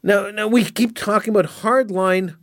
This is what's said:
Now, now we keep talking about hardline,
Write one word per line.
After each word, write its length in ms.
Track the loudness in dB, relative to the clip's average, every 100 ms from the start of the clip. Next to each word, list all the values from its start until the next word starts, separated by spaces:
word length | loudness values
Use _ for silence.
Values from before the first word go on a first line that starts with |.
Now, 280 | 2 0 0
now 160 | -4 2
we 180 | 2
keep 300 | 2 -2 -2
talking 400 | -2 -2 0 2
about 280 | 2 0 -2
hardline, 720 | 0 0 0 -2 0 0 -2 -10